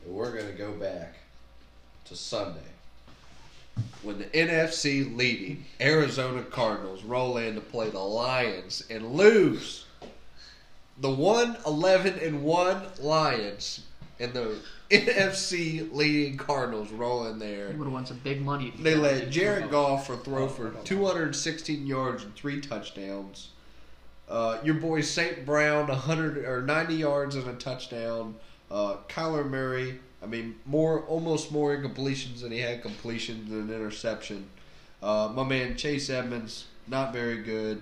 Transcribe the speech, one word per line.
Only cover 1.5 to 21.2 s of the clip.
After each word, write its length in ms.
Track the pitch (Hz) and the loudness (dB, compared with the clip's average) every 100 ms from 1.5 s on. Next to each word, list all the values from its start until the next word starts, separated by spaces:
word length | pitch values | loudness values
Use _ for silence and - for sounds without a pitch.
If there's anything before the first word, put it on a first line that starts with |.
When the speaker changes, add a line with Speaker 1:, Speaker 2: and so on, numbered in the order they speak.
| - - - - - - | -20 -20 -20 -20 -20 -16
Speaker 1:
to 80 | 90 | -12
Sunday 440 | - 107 95 78 71 - - - - - - - - - - - - - | -6 -4 -4 -6 -14 -16 -18 -18 -20 -20 -18 -18 -18 -20 -10 -6 -6 -6
when 160 | 104 98 | -8 -6
the 160 | 101 156 | -2 2
N 120 | 165 | 4
F 220 | 165 160 | 4 2
C 300 | - 147 139 | 2 2 2
leading 600 | 135 117 127 110 92 - - - | 0 2 2 2 -4 -8 -10 2
Arizona 600 | 131 156 143 131 127 127 | 4 6 4 2 -2 -2
Cardinals 600 | 117 - 113 101 95 95 | -6 0 0 0 -6 -8
roll 340 | 104 123 127 120 | -2 0 2 0
in 160 | 113 | -2
to 60 | 107 | -4
play 280 | 104 120 110 | -6 -2 -2
the 80 | 95 | -2
Lions 840 | 98 110 123 131 120 92 92 - - | -2 0 2 2 2 -2 -6 -8 -6
and 240 | 113 113 | -8 -4
lose. 720 | 143 208 226 165 107 - - - - - - - - - - - - - - | 8 10 10 6 4 -6 -12 -14 -18 -18 -16 -18 -18 -20 -20 -20 -20 -20 -4
The 100 | 135 | 0
one 460 | 135 165 226 240 233 151 | 4 6 6 4 2 -2
eleven 520 | 151 180 190 190 175 | 2 8 8 6 0
and 220 | 160 147 | -2 0
one 400 | 143 170 180 196 196 - | 4 4 6 2 -2 -6
Lions 800 | 143 156 151 120 101 101 - - - - - - | 2 4 4 2 -2 -6 -8 -8 -12 -14 -16 -6
and 140 | 120 | -4
the 240 | 123 113 107 - | -2 -2 -4 -8
<laughs> 180 | - - | -16 6
N 160 | 208 240 | 6 6
F 240 | 202 190 | 4 4
C 480 | 185 - 180 165 160 160 | 2 -2 -2 -2 -2 -4
leading 440 | 139 151 147 143 135 | 2 4 4 2 -2
Cardinals 540 | - 143 123 110 104 | -2 0 0 -4 -6
roll 360 | 110 120 123 113 | -4 -2 -2 -2
in 120 | 110 | -6
there. 320 | 107 101 101 | -6 -6 -6
Speaker 2:
You 60 | 151 | -6
would've 140 | 139 | -4
won 140 | 131 127 | -4 -6
some 120 | 127 | -6
big 160 | 135 139 | -4 -2
money 260 | 139 143 123 | -2 -2 -4
if 100 | 127 | 0
you 60 | |
Speaker 1:
They 100 | 156 | 4
Speaker 2:
got 80 | 156 | 6
Speaker 1:
let 120 | 147 135 | 6 2
Speaker 2:
that. 100 | 127 | 0
Speaker 1:
Jared 400 | 147 202 202 151 | 2 2 2 2
Goff 360 | 147 143 135 135 | 4 4 2 -2
for 100 | 123 | -8
throw 280 | - 135 | -4 0
Speaker 3:
Oh, 40 | 135 | 0
Speaker 1:
for 140 | - | -2
Speaker 3:
hold 120 | 110 110 | -6 -6
on. 80 | |
Speaker 1:
two 200 | - 196 196 | -2 2 4
hundred 280 | 175 | 4